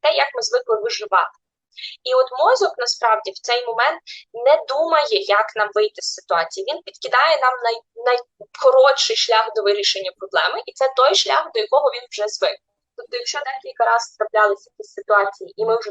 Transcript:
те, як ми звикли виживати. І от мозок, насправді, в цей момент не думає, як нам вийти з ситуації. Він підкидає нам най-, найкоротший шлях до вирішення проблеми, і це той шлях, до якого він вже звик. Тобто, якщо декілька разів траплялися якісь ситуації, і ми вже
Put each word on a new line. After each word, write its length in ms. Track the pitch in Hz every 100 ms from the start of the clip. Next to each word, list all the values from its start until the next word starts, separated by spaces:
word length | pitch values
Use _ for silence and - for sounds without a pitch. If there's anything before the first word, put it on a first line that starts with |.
те, 80 | 302
як 160 | - 285
ми 80 | 247
звикли 340 | - 247 247 214
виживати. 540 | 220 214 208 - 165 _ _ _ _ - - - 254
І 60 |
от 140 | 254 262 254
мозок, 320 | 349 508 392 -
насправді, 520 | 240 - 233 220 190
в 80 | 196 -
цей 180 | 240 247
момент 340 | 226 262 330 - - - 226 254
не 80 | 311 -
думає, 480 | 269 330 320 294 208 196 302
як 60 | 214 220
нам 120 | 208
вийти 280 | 214 214 -
з 120 | -
ситуації. 520 | - - 175 165 - 202
Він 140 | 311
підкидає 580 | - - 247 247 302 294
нам 140 | 254 254 233
най-, 160 | 226 _ 233 247
найкоротший 1080 | 240 - - - - 262 262 269 269 - 220
шлях 300 | - 220 226 214
до 60 |
вирішення 500 | 202 208 196 196 190 -
проблеми, 440 | 190 175 160 - -
і 60 |
це 120 | - 262 254
той 180 | 269
шлях, 360 | 392 - 277 320
до 60 | 226
якого 260 | 214 269 285
він 120 | 240 -
вже 180 | - 208
звик. 300 | - 175 - _ _ _ -
Тобто, 200 | - 240
якщо 220 | - 294
декілька 460 | 277 269 - -
разів 320 | 226 233 226 -
траплялися 520 | 214 214 208 202 _
якісь 220 | - -
ситуації, 640 | - - 208 - - 254 -
і 80 | 220
ми 120 | 226
вже 100 | 214